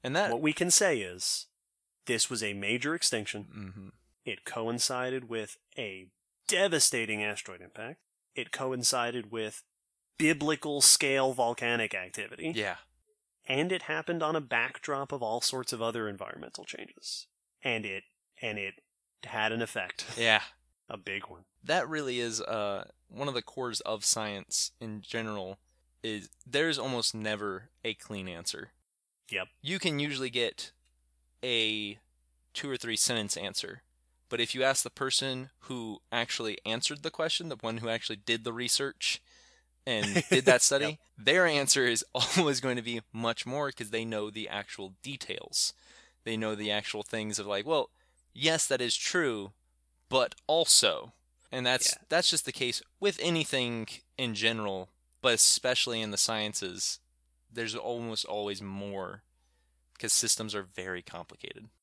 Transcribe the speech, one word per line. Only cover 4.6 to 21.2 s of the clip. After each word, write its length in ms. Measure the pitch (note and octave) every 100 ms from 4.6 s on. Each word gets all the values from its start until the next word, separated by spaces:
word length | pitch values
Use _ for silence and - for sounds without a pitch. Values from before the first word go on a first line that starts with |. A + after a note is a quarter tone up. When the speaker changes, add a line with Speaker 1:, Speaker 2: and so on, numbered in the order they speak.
| A2+ A#2+ - B2+ B2+ C3 A#2+
Speaker 2:
with 280 | A2+ G#2 - _ -
a 300 | A2+ F#2+ F#2 _ _ _ -
devastating 720 | F#3 G3 D#3+ - B2 A2 G#2+
asteroid 380 | G#2 G2+ - F2+
impact. 400 | F2+ - A2+ D3+ _ _ _
It 160 | - A#2+
coincided 760 | - C3 B2+ B2 C3 A#2 B2 G#2+
with 320 | A2+ G#2+ - _ _ _ _ _ _
biblical 600 | D#3 D3+ D3 D3+ D3+ C#3+
scale 520 | - - C#3+ C3+ C3+
volcanic 640 | C3 A#2+ A#2+ A#2+ A#2+ A2
activity. 580 | G2 F2+ - G2+ - D#3+
Speaker 1:
Yeah. 220 | D#3+ G#2 E2+ - _ _ _ _ _ -
Speaker 2:
And 220 | C3 F3
it 100 | F#3
happened 400 | - D#3 D#3+ E3+
on 120 | D#3 D#3+
a 40 |
backdrop 720 | C3 A#2+ B2 - - C#3 C#3
of 100 | C#3+
all 180 | A#2 A#2+
sorts 320 | - C3 B2
of 80 | A#2+
other 260 | A2+ A#2 G#2+
environmental 560 | G2 F#2+ - - -
changes. 640 | - - - - - - - _ _ _
And 220 | C3+ A2+ G#2
it, 180 | G2 - _ _ -
and 160 | A#2+ G#2+
it 160 | G2 - _ _ _ _
had 280 | - A#2 A2
an 100 | A2+
effect. 420 | A2+ A#2 F2+ - -
<laughs> 60 | -
Speaker 1:
Yeah. 260 | A#2 G#2+ - - _ _ _
Speaker 2:
A 80 | G#2
big 300 | F#2+ G2